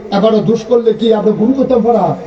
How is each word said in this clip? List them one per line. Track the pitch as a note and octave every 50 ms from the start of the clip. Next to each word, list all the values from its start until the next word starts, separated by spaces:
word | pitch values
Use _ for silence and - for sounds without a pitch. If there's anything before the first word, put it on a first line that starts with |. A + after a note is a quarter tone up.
| - - G3+
এবারে | F#3 G#3 A3 G#3+ G#3
দুষ | D3+ F3 A#3 A3 - -
করলে | B3 A#3 A3+ A3+
কি | G#3+ - A#3 A3 A3
আমরা | G#3+ G3+ G#3+
গুণ | - - G#3+ B3+
করতাম | C4+ C4+ A3+ - B3+ A3+
পারা? | G#3+ A#3+ A#3 G3+ F3 D3+ - - -